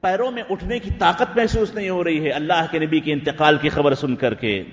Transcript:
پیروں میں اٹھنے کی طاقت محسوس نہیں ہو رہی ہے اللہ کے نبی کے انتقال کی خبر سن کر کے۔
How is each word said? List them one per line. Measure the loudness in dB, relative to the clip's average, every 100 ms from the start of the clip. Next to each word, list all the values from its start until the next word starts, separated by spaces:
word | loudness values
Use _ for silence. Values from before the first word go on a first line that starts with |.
پیروں | 0 0 -2
میں | -4 -6
اٹھنے | -6 -4 -6
کی | -4 2
طاقت | 2 2 0 2
محسوس | 2 2 0
نہیں | -2 -4
ہو | -2
رہی | 0 0 0
ہے |
اللہ | -2 2 2 2
کے | 0
نبی | 0 0
کے | 0
انتقال | -2 -2 2 4 4
کی | 2
خبر | 2 2
سن | 2 -2 0
کر | -2
کے۔ | 0 -2 -2 -4